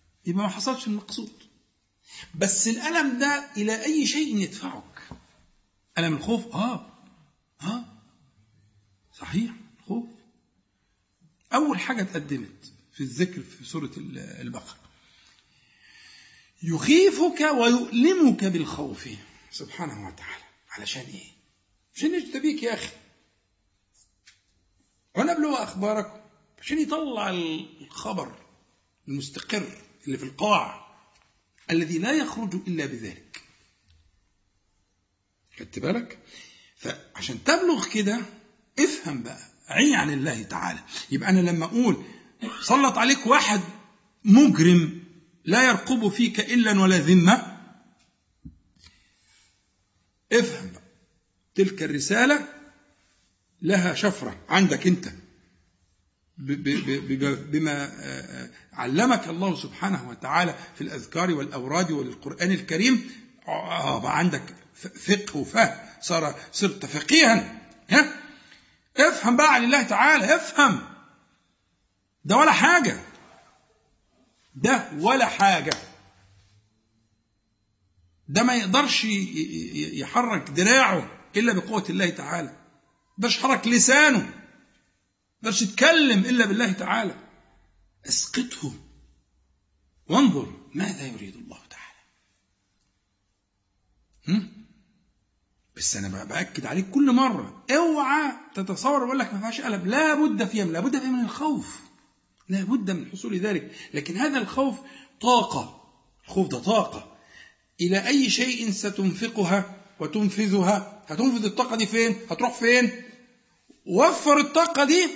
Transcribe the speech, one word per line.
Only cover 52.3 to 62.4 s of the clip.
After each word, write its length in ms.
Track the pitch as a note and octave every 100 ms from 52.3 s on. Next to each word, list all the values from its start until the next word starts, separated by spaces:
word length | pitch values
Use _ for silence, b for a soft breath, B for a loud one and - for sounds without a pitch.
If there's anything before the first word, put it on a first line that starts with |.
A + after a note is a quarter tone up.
| D4 - - - _ _ _ _ _ _ _ _ -
لها 320 | D#3+ F#3+ F3+
شفرة 460 | - G#3 F#3 A#2 - -
عندك 380 | F#3 F#3+ C3+ F3+
أنت 220 | F3+ - - - _ _ _ _ _ _ _ _ _ _ -
ب-، 140 | C3+
ب-، 340 | C#3 C3+ C#3+ C#3
ب-، 380 | C#3 C3+ C3+
ب-، 260 | C#3 C#3 C#3+
بما، 340 | D3+ D#3 C#3+
آه، 600 | C#3 - C3+ C3+ B2+ B2+
آه، 60 | B2 b b
علمك 560 | - B2 C#3+ B3 A3+ E3
الله 280 | E3 F#3+ D#3+
سبحانه 520 | C3 - G3 F3+ B2
وتعالى 500 | A#2 B2+ D#3 F3 - B
في 60 | -
الأذكار 500 | D3 C#3+ A#2 D#3+ F3+
والأوراد 600 | D#3 C3+ C#3 B2+ D#3 F3
والقرآن 600 | D3+ B2+ - C#3 -